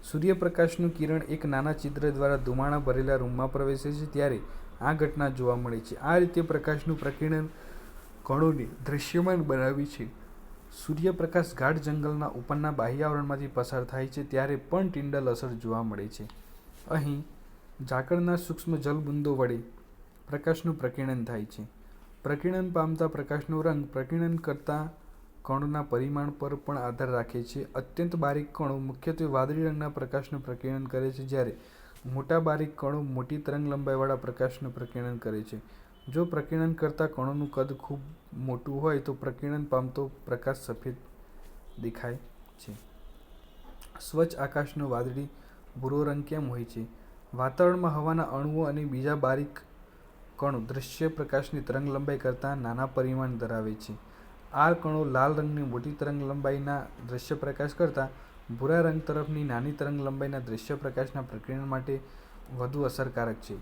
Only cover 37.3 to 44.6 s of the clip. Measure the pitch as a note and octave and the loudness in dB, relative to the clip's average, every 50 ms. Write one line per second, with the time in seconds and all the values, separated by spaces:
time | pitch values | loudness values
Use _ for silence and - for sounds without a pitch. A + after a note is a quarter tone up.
37.3 | C#3+ D3 D3 C#3+ - C3+ C3 C3+ C3+ C3 - - C#3+ C#3 C3+ C#3+ D#3+ - - - | 0 0 -2 -2 0 0 0 0 -2 -8 -8 -8 -8 -8 -8 -12 -16 -18 -18 -14
38.3 | - - C3 C3 B2 B2 - C3+ C#3 C#3 D3 D#3+ D3+ C3+ C3+ - C3+ - - C3+ | -10 -6 -4 -4 -4 -4 -4 -6 -4 2 2 2 2 2 0 -2 -6 -2 -4 -6
39.3 | C3 C3 - C#3+ D3 D3 D3 C#3+ - B2+ B2+ B2+ B2+ C#3 C#3 C3+ - - - - | -4 -2 -4 -2 -2 -2 0 2 2 2 2 0 -2 -4 -4 -4 -6 -12 -4 -4
40.3 | B2+ A#2+ - C3+ C#3 C3+ - - A2+ - - B2+ B2 - - - - - - - | -4 -2 0 -2 -2 -2 -6 -8 -8 -6 -6 -8 -8 -8 -12 -20 -20 -20 -20 -20
41.3 | - - - - - - - - - - A2+ A#2 A#2 - - A#2+ A#2+ C3+ - - | -18 -18 -18 -16 -18 -18 -18 -16 -12 -8 -6 -6 -6 -6 -8 -8 -8 -8 -12 -16
42.3 | - - - - - - - - G#2 G#2+ - - - - - - - - - - | -20 -20 -20 -20 -20 -18 -16 -16 -16 -16 -16 -20 -20 -18 -18 -18 -18 -20 -20 -20
43.3 | - - - - - - - - - - - - - - - - - D3+ E3 E3 | -20 -20 -20 -20 -20 -20 -18 -18 -18 -18 -18 -18 -16 -16 -14 -2 4 4 4 4
44.3 | - - C#3 C#3 - D3 | 2 -4 -4 -2 0 -2